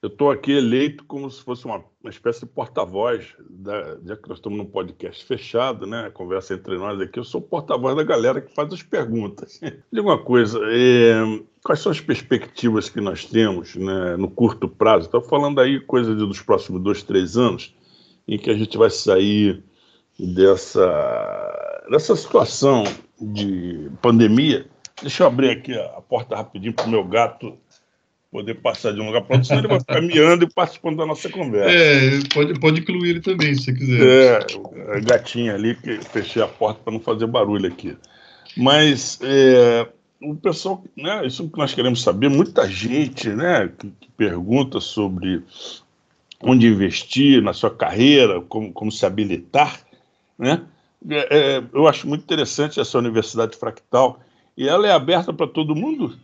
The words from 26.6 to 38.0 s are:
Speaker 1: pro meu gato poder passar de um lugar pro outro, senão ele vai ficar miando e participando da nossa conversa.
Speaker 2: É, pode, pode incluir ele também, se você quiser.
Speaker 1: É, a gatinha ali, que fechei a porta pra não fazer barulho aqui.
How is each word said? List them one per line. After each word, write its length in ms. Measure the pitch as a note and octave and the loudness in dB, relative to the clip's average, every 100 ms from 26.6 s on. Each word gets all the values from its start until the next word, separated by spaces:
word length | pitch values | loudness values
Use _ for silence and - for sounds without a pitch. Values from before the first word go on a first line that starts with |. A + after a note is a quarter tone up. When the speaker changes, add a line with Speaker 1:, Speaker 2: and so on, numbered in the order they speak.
| G2+ | -8
Speaker 1:
pro 160 | A2 A2+ | -6 -2
meu 160 | A2 | -2
gato 500 | F#2 G#2+ A#2 - - - _ _ _ _ _ _ _ | 0 0 0 -4 -18 -18 _ _ _ _ _ _ _
poder 240 | A2 G#2 | -12 -10
passar 380 | A2+ B2 A2 A#2 | -6 -6 -4 -6
de 80 | G#2 | -6
um 60 | G#2+ | -6
lugar 140 | A2+ | -8
pro 120 | - | 0
outro, 120 | C3 B2+ | 0 2
senão 140 | C#3+ | -2
ele 80 | G#3+ | 0
vai 100 | G3+ | -2
ficar 220 | - - | -2 -4
miando 440 | E3+ D#3+ D#3 F3 | 0 4 6 6
e 60 | E3 | 2
participando 460 | - E3+ - E3+ D#3 | 0 -2 -4 -8 -6
da 80 | |
nossa 240 | D#3 D#3 F3 | -6 -6 -8
conversa. 480 | F#3 D3 G#2+ G2+ F3 | -8 -4 0 2 6
Speaker 2:
É, 420 | D#3 C#3+ C3 C#3 C#3 | 6 6 4 2 0
pode, 260 | D3+ D3 C3+ | 0 0 2
pode 220 | D#3 D#3+ | 2 2
incluir 300 | D#3+ F3+ E3+ | -2 -2 -2
ele 100 | E3+ | -2
também, 340 | F3 F#3 D3+ | -2 -2 0
se 100 | C#3 | 0
você 100 | B2+ | -2
quiser. 280 | B2+ C3+ B2 | -4 0 4
Speaker 1:
É, 960 | B2+ C3 C3 A2+ - G2+ G2 - - G2+ | 6 8 8 6 0 -12 -14 -16 -8 -6
a 40 | |
gatinha 540 | G#2+ A#2+ - A#2+ A#2 | 0 0 0 -6 -4
ali, 200 | G2+ A2 | -2 -4
que 240 | A2+ - G#2+ | -4 -8 -12
fechei 420 | F2+ A2+ G2+ A#2 | -8 -8 -6 -4
a 60 | G#2 | -4
porta 320 | - G#2+ G#2 | -2 -4 -4
pra 120 | - | -10
não 60 | A2+ | -10
fazer 260 | A#2 A2 A2+ | -6 -4 -2
barulho 420 | A#2+ G2+ G#2 F#2+ | -2 0 -2 -4
aqui. 260 | - F2 - | -6 -14 -16